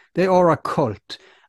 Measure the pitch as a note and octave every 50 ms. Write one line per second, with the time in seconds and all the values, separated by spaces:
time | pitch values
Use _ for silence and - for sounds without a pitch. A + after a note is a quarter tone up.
0 | _ _ - E3 F#3 F#3 F#3 F3+ F3+ E3 D3+ - - - - E3+ D3 A#2 G2 -
1 | _ - - - _ _ _ _ _